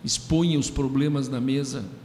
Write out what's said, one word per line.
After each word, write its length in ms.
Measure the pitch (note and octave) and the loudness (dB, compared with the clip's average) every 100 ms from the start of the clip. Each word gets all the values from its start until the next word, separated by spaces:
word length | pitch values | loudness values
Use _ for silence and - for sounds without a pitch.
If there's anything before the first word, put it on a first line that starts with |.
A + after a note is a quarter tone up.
Exponha 520 | A2 - - D#3+ E3+ D3+ | -4 -4 2 4 4 2
os 140 | C3 | 0
problemas 580 | - C3+ C3+ D3 C#3+ C3 | -2 0 2 2 0 -2
na 120 | B2+ | -2
mesa. 440 | C3 C3+ C3+ C3 F#2+ - | 0 0 -2 -6 -8 -12